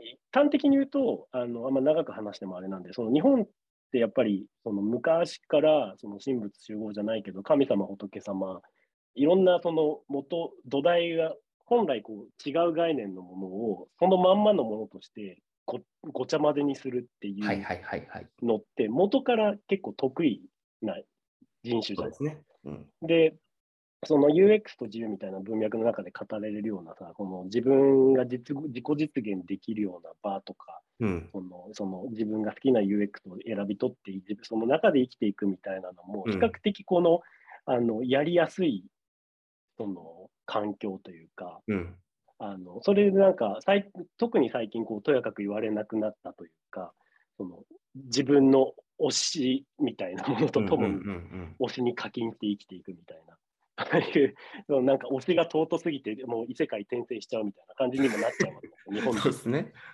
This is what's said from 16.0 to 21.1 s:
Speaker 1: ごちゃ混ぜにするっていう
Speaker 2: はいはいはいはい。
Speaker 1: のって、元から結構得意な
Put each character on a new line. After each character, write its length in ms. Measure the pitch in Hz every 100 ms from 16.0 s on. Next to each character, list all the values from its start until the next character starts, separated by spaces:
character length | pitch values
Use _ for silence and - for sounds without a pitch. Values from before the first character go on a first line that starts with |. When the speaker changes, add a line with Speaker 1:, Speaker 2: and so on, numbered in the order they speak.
| 160
Speaker 1:
ご 140 | 151 127
ち 80 |
ゃ 40 | 156
混 160 | 147
ぜ 100 | 143
に 100 | 143
す 160 | 135 135
る 160 | 123 123 _
っ 20 |
て 80 | 101
い 120 | 98
う 40 |
Speaker 2:
は 80 | 104
い 100 | 101
は 120 | 98
い 80 | 90
は 140 | - 98
い 120 | -
は 120 | 95
い。 60 | 90 -
Speaker 1:
の 140 | 120 110
っ 80 | - -
て、 120 | 110
元 340 | 127 196 262
か 140 | 269 233
ら 180 | 214 202 -
結 140 | 196
構 100 | -
得 320 | - 135 -
意 160 | 160 101 - _ _ -
な 160 | 107 80 -